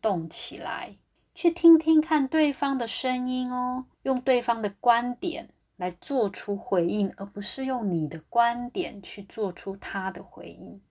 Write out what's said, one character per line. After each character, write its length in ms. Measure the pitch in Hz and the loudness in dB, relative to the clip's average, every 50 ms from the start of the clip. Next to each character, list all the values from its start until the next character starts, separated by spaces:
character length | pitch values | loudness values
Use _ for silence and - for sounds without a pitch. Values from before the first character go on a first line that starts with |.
动 260 | - 220 190 170 165 170 | -2 -2 -2 -2 -2 -6
起 280 | - - - - - | -8 -8 -8 -8 -10
来。 400 | - - - - 196 - 214 202 - _ _ _ _ _ _ _ | -10 -8 -8 -8 -8 -8 -10 -14 -18 _ _ _ _ _ _ _
去 160 | - - 339 | 0 0 0
听 280 | 330 - - 330 330 311 | 2 6 8 10 10 10
听 220 | 320 311 320 311 | 8 6 6 6
看 260 | 302 - 320 294 269 | 6 4 2 2 2
对 260 | 262 - 320 311 294 277 | 2 4 4 4 4 2
方 240 | - 285 277 277 | 0 -2 -2 0
的 100 | 262 240 | -2 -2
声 420 | 226 - - - 254 254 254 247 254 | -2 -4 -2 -2 -2 -2 -2 -2 -2
音 240 | 254 254 254 247 247 | -2 -2 -2 -2 -2
哦， 320 | 247 247 247 254 254 254 - _ _ _ | -2 -2 -2 -2 -4 -8 -10 _ _ _
用 180 | 262 262 254 | -2 -2 0
对 200 | - 269 254 240 | 2 2 2 2
方 200 | 240 - 233 226 | 2 0 -2 0
的 100 | 214 202 - - | -2 -4 -6 0
观 340 | - 247 233 233 240 247 247 | 2 4 4 4 2 -2 -6
点 360 | - - 185 - - - - _ _ _ _ _ | -4 -6 -6 -6 -6 -10 -14 _ _ _ _ _
来 140 | - 180 180 175 - | -6 -6 -6 -6 -8
做 280 | - - 285 262 220 196 | -8 -4 0 0 0 0
出 280 | - - - - 202 | -2 -6 -6 -6 -6
回 300 | 196 - - 196 180 170 | -6 -4 0 2 2 2
应， 260 | 170 202 214 202 190 - | 2 2 0 0 -2 -2
而 100 | - 196 | -6 -10
不 140 | 202 - 208 | -10 -10 -10
是 260 | 202 - - - 262 | -10 -8 -8 -6 -4
用 220 | 262 262 240 220 196 | -4 -4 -2 -2 0
你 180 | 180 165 156 143 | 0 0 -2 -2
的 100 | - 160 - _ | -6 -10 -14 _
观 380 | - 233 233 233 240 240 247 247 | 2 4 4 4 2 -2 -6 -6
点 300 | - 196 165 151 - 202 196 | -6 -6 -6 -6 -8 -12 -14
去 200 | - - 208 202 | -14 -14 -14 -14
做 280 | - - 226 214 190 175 | -12 -6 -4 -4 -4 -4
出 240 | - - 196 196 | -6 -8 -10 -10
他 340 | 202 - - - 196 185 190 | -8 -10 -8 -6 -6 -4 -4
的 120 | 185 190 - | -6 -8 -12
回 260 | - - - - 175 | -14 -16 -16 -16 -16
应。 320 | 170 180 185 180 - 196 - _ | -14 -14 -16 -16 -16 -18 -20 _